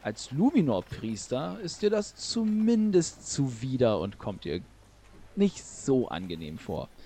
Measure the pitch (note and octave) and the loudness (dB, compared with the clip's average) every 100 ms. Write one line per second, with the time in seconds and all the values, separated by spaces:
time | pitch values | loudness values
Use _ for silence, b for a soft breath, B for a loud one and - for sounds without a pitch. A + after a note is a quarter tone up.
0 | G#2 G#2+ - C3+ A#3+ D#4 D3+ G2 - - | -8 -8 -6 2 4 4 4 2 -2 -8
1 | G#2+ G#2+ - B2 E3+ G3 F3+ - G#3 G#3+ | -6 -6 -4 -4 -4 -8 -10 0 2 2
2 | G#3 - - A#3 A3 G#3+ A3 A#3 G#3+ F3+ | -2 -10 -4 0 2 2 4 4 6 4
3 | E3 - - - C3+ A2+ C3 B2+ A#2+ G2 | 2 -6 -8 -2 -2 -2 -4 4 4 4
4 | F#2+ - A2+ F2+ E2+ E2 - - - - | 0 -6 -8 -8 -6 -6 -8 -20 -20 -20
5 | - - - - G3+ - - - - C3 | -20 -20 -12 0 0 0 -16 -8 0 2
6 | A#2 E2 F2+ E2 D#2 D#2+ - D2 B1+ - | 0 -4 -6 -8 -8 -10 -6 -6 -6 -14